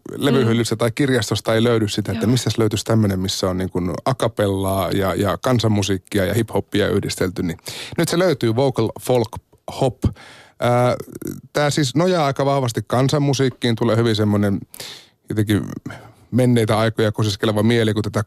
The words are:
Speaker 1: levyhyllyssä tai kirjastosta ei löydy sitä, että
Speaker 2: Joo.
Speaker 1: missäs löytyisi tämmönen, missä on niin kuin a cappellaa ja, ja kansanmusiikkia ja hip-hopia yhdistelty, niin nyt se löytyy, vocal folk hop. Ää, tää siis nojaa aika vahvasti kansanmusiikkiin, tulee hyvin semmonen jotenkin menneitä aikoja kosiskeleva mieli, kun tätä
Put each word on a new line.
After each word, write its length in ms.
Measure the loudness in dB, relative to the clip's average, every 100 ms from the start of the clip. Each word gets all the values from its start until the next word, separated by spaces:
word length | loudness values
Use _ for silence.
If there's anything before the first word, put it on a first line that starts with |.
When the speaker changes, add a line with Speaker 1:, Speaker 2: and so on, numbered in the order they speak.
| -10 -4
Speaker 1:
levyhyllyssä 580 | 0 2 2 2 0 0
tai 160 | -2 0
kirjastosta 600 | 0 0 0 -4 0 2
ei 80 |
löydy 240 | 2 2 0
sitä, 240 | -2 -4
että 140 | -2 2
Speaker 2:
Joo. 60 |
Speaker 1:
missäs 260 | 2 0 0
löytyisi 280 | 0 0 0
tämmönen, 340 | 2 2 0
missä 300 | -2 -2 -2
on 80 | -2
niin 120 | -4
kuin 220 | -2 -4 -4 -4
a 80 | -2
cappellaa 760 | -2 0 -2 0 -2 -2 -2
ja, 240 | 0 0 0
ja 220 | 0 0
kansanmusiikkia 880 | 0 2 2 0 0 -4 -2 -2 0
ja 80 |
hip-hopia 540 | 0 -2 -4 -2 0 0
yhdistelty, 560 | 0 -2 -4 -4 -4
niin 140 | -6 -6 -12 -14 -8 -4
nyt 120 | -2
se 100 | 2
löytyy, 360 | 0 0 0 0
vocal 340 | 0 0 -2 -4
folk 280 | 0 0 0 -6 -18 _ -12 -2
hop. 160 | -2 0 -4 -4 -16 -20 -20 -4
Ää, 360 | 0 2 2 0 -6 -12 -12 -12 -6
tää 160 | -2 0
siis 260 | 0 0 0
nojaa 300 | 2 2 0
aika 200 | 0 0
vahvasti 360 | 0 0 -4 -2
kansanmusiikkiin, 880 | 0 2 2 2 2 0 0 -2 0
tulee 200 | 2 2
hyvin 200 | 2 2
semmonen 440 | 2 2 2 0 -6 -16 -16 -18 -20 _ -6
jotenkin 320 | -2 0 0 -2 -8 -14 -16 -20 -20 _
menneitä 460 | 2 4 4 4 2
aikoja 320 | 2 2 0
kosiskeleva 520 | 0 -2 0 0 2
mieli, 300 | 2 4 2
kun 100 | 0
tätä 200 | -2 -4